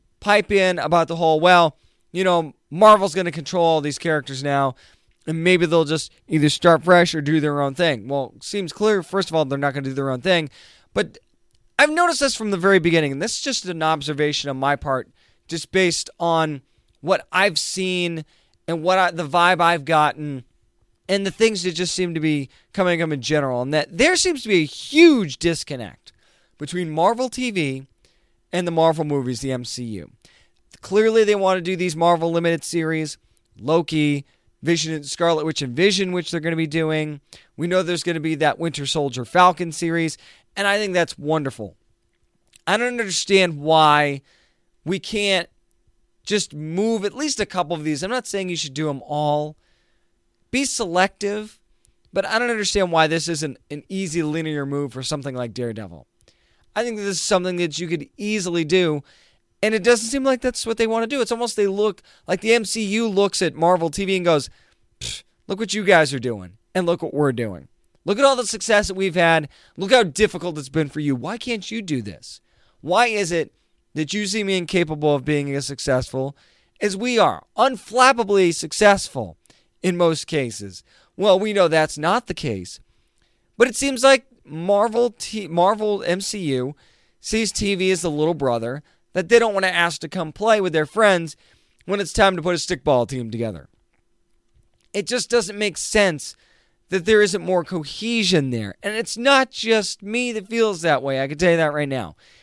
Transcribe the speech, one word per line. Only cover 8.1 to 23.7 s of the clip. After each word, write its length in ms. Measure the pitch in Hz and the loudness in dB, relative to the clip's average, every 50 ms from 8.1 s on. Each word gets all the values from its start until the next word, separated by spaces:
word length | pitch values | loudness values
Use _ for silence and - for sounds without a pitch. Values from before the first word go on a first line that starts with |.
| 143 139 131 113 - | -4 -4 -4 -6 -10
it 60 | - - | -14 -12
seems 300 | - - 208 190 156 - | -8 -6 -6 -6 -6 -4
clear, 300 | - 202 214 214 196 160 | 0 2 2 2 2 0
first 260 | - - 196 185 - | -2 -2 -2 -2 0
of 60 | 160 | 0
all, 100 | 160 151 | 0 0
they're 140 | 131 139 139 | 0 -2 -2
not 160 | 143 143 131 | -2 -2 -2
gonna 100 | 143 135 | -4 -6
do 80 | 135 135 | -6 -4
their 180 | 135 139 139 | -4 -4 -2
own 100 | 131 127 | -4 -2
thing. 280 | 120 190 185 170 156 139 - - - - _ _ _ _ - | 0 0 2 2 0 -2 -8 -16 -20 -20 _ _ _ _ -4
But 240 | - 175 135 - - - _ _ _ _ _ _ _ _ _ _ - | -4 -4 -4 -8 -18 -20 _ _ _ _ _ _ _ _ _ _ 2
I've 120 | 277 302 | 2 2
noticed 300 | 302 330 349 349 320 - | 4 2 2 2 2 0
this 140 | 294 269 - | -2 -2 -2
from 160 | - 220 208 | -4 -4 -4
the 60 | 196 | -2
very 220 | 180 170 196 196 185 | 0 2 4 4 4
beginning, 340 | 156 170 165 170 156 143 135 | 4 2 2 2 0 0 -2
and 100 | 139 175 | -4 -6
this 120 | 233 - | -6 -6
is 80 | - - | -6 -6
just 240 | 285 254 - - | -6 -6 -6 -6
an 160 | 180 175 165 156 | -8 -6 -2 -2
observation 640 | 156 160 151 143 147 151 139 151 147 143 - - 143 | -2 -2 -2 -4 -6 -4 -2 -2 -2 -2 -4 -6 -6
on 80 | 135 | -6
my 200 | 131 135 139 143 | -2 -2 -2 -2
part, 320 | 139 - 147 135 127 - - _ _ _ _ _ _ _ - | -2 -2 -4 -4 -4 -6 -8 _ _ _ _ _ _ _ -12
just 220 | 165 165 - - | -10 -10 -8 -4
based 380 | - 190 185 175 165 - - - - - | 0 2 2 2 0 -2 -6 -8 -8 -4
on 440 | 170 170 165 165 160 156 147 135 - _ _ _ _ _ _ _ | -2 0 2 2 0 -2 -4 -8 -14 _ _ _ _ _ _ _
what 260 | - 156 190 - - _ - | -4 -2 -2 -2 -2 _ 0
I've 260 | 180 190 208 160 - | 2 2 2 0 -2
seen 640 | - - - 190 190 185 185 180 175 170 170 160 151 - _ _ _ _ _ _ _ - | -6 -6 -6 -4 -4 -2 -2 -2 -2 -4 -4 -8 -10 -14 _ _ _ _ _ _ _ -6
and 140 | 165 165 156 | -6 -2 0
what 160 | 180 185 190 | 2 4 4
I, 120 | 185 175 | 4 2
the 160 | - 165 170 | 0 -2 -4
vibe 340 | 143 139 175 170 175 185 170 | -2 2 4 4 4 4 4
I've 240 | 170 170 175 165 139 | 4 2 2 0 0
gotten 600 | 135 165 156 151 147 - 147 156 147 139 131 117 _ _ _ _ _ _ _ _ _ _ _ _ - | 0 2 4 4 2 0 -4 -8 -8 -8 -10 -12 _ _ _ _ _ _ _ _ _ _ _ _ -2
and 180 | 190 202 196 | -2 -2 -2
the 60 | 190 - | -4 0
things 320 | - 220 226 220 185 170 | 2 2 2 2 0 -4
that 80 | 185 165 | -4 -4
just 220 | 160 180 165 - | -4 -4 -4 -2
seem 200 | - 185 175 165 | -2 -4 -4 -2
to 60 | 160 | -2
be 280 | 151 160 151 147 135 - _ _ _ _ - | -2 0 0 -2 -4 -8 _ _ _ _ -4
coming 300 | - 190 180 175 160 165 | 0 0 2 2 0 0
up 80 | 160 | -2
in 100 | 151 139 | -2 -4
general, 400 | 113 127 156 151 143 135 127 120 | -2 0 0 0 0 0 -2 -2
and 140 | 123 135 | -2 -2